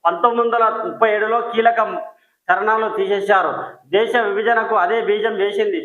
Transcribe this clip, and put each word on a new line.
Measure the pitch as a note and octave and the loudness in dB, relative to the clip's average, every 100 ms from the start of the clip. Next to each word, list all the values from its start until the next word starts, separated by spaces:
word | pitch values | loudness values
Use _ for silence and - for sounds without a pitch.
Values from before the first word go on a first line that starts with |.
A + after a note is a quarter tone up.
పంతొమ్మిది | E3 E3+ A#3+ A#3 | -2 0 0 2
వందల | A#3 A#3 A3 - | 0 2 0 0
ముప్పై | F3 - A3+ | -8 0 0
ఏడులో | G#3 G#3+ A#3 | 0 0 -2
కీలక | A#3 A3 A3+ A#3 G#3+ - - - _ _ - | -2 2 2 2 -2 -4 -10 -18 _ _ -2
చరణాలు | F#3 G#3+ A3 A3 G#3 | 0 2 0 -2 -2
తీసేశారు. | F#3+ G3+ G3 G3 D#3+ C3+ - - _ | -2 -2 2 2 2 -4 -10 -16 _
దేశ | F3+ A3+ B3 | 0 2 0
విభజనకు | G#3+ G3 A3 A#3 A3+ | 0 0 0 0 0
అదే | A3 F3+ A3+ | 0 2 0
బీజం | G3+ G#3 A3 | 0 0 0
వేసింది. | G#3+ G3+ G3+ G#3 F3 | 0 -2 0 -2 -2